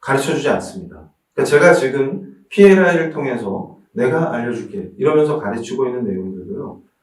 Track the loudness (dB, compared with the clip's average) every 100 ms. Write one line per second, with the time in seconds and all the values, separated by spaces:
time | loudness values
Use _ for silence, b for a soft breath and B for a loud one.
0 | -2 -2 -2 -2 -2 -2 -4 -14 -16 -18
1 | -20 _ _ -4 2 6 6 4 2 -2
2 | -2 -4 -12 -20 _ 6 8 8 6 2
3 | -2 -4 -6 -4 -6 -8 -10 -16 _ -2
4 | 0 0 -2 -2 -4 -6 -8 -10 -12 -2
5 | 0 2 2 -2 -4 -8 -8 -4 -4 -4
6 | -4 -6 -6 -10 -12 -10 -12 -14 _ _